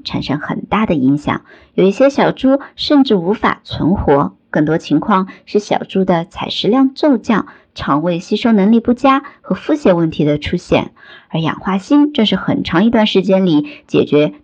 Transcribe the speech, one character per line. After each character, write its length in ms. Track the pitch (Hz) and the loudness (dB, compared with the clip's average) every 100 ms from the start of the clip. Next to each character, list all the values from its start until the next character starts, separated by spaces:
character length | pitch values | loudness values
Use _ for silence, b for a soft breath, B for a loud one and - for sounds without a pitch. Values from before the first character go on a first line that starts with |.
产 180 | - 175 | -4 -8
生 160 | - 147 | -6 -6
很 240 | - - - | -6 -8 -4
大 200 | 208 220 | -2 0
的 80 | |
影 240 | 160 131 147 | 0 2 0
响， 240 | 135 - b b b | -2 -6 b b b
有 100 | - | 0
一 60 | 190 | 2
些 200 | 202 269 | 4 2
小 200 | 269 165 | 2 0
猪 300 | 180 262 277 B B | 0 0 0 B B
甚 260 | - 294 | 0 2
至 140 | 269 202 | 4 2
无 160 | 170 | 0
法 280 | 214 214 - | -2 -2 -4
存 320 | - - 143 196 | -10 -4 -2 0
活。 400 | - 139 - - _ | 2 2 0 -6 _
更 160 | 165 | -2
多 140 | 151 160 | 0 -2
情 220 | - 156 | 0 -2
况 260 | 165 190 190 B B | 2 0 -2 B B
是 120 | 208 | -4
小 240 | - - | -2 -4
猪 220 | - 190 | -2 -2
的 200 | 190 170 170 | 0 0 -2
采 220 | - - | -10 -10
食 200 | - - | -4 0
量 260 | 262 262 | 2 2
骤 240 | - 302 247 | 2 0 0
降、 300 | - 208 - B B | 0 -2 -4 B B
肠 300 | - - 143 | -10 -4 -2
胃 160 | 175 170 | -2 -4
吸 160 | - 208 | -4 -2
收 160 | 233 | 2
能 180 | 214 196 | 2 4
力 80 | 226 | 2
不 160 | 233 | 2
佳 300 | 247 277 269 B B | 0 2 0 B B
和 160 | - 185 | -8 -8
腹 180 | - | -4
泻 220 | 302 208 170 | -2 2 2
问 160 | 165 | 0
题 120 | - | -2
的 140 | 151 147 | -2 -2
出 180 | - 175 | -4 -6
现。 360 | - 156 - _ B B B | -2 -2 -2 _ B B B
而 120 | 165 | -6
氧 180 | 160 - | -4 -6
化 180 | 196 196 | -4 -4
锌 360 | - 294 294 | 2 2 2
正 120 | - | 0
是 120 | 214 190 | 0 0
很 260 | - - | -2 -4
长 220 | - 170 | -2 0
一 60 | 226 | 2
段 180 | 226 214 | 2 2
时 120 | 190 | 2
间 220 | 185 190 | 2 2
里 220 | 190 147 147 B B | 2 0 -2 B B
解 160 | 147 | -2
决 300 | - 147 151 147 | 2 2 0 -2